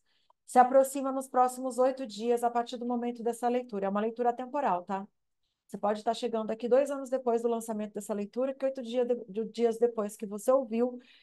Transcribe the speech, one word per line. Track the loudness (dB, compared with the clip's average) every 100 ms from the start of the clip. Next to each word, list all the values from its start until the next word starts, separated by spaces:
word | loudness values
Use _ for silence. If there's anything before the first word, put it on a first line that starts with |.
| _ _ _ _ 2
Se | 6
aproxima | 8 8 6 2 -2
nos | -4 0
próximos | 2 2 0 -4 2
oito | 2 2 -8
dias, | -4 0 2
a | 2
partir | 0 -4 -6
do | -4
momento | -2 -4 -4
dessa | -4 -2 0
leitura. | -2 -2 -4 -2
É |
uma | 0
leitura | -2 0 0
temporal, | 0 -4 -2 0 0
tá? | -2 -6 -8 _ _ _ _ _ _
Você | -4
pode | -2 0
estar | -2
chegando | -2 -2 -2 -4
aqui | -4 2
dois | 4 4
anos | -2 -4
depois | -2 0 0
do | 0
lançamento | -2 -4 -6 -6
dessa | -8 -6
leitura, | -6 -6 -4 -4
que | -2 -4
oito | -4
dia | -4 -2 0
de-, | -2 -4
de-, | -6 -6
dias | 0 2 4
depois | 2 0 -6 -6
que | -10
você | -4 2
ouviu, | 2 2 0 0 -2 -16 -20